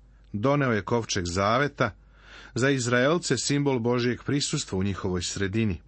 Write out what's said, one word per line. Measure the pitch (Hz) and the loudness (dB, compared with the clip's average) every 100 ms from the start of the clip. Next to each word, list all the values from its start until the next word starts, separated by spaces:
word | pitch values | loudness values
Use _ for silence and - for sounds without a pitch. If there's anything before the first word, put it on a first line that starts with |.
| - - - | -20 -20 -12
Doneo | 104 123 143 135 | -2 0 2 2
je | 107 | 0
kovčeg | 92 120 104 101 87 | 0 -2 -2 -2 -2
zaveta, | 87 101 120 143 - 120 - - - - - - - | 2 2 2 0 0 -2 -4 -18 -20 -20 -20 -8 0
za | 135 | 2
Izraelce | 135 117 123 135 175 - 127 | 2 2 2 4 2 0 -2
simbol | - 143 143 127 | 0 0 0 0
Božijeg | 117 123 123 113 | 0 0 0 -2
prisustva | - 143 - 151 - 92 | -2 -2 -2 -4 -4 -2
u | |
njihovoj | 98 92 98 90 | -2 -2 -2 -2
sredini. | 90 - 98 107 110 87 | -4 -4 -2 0 0 -2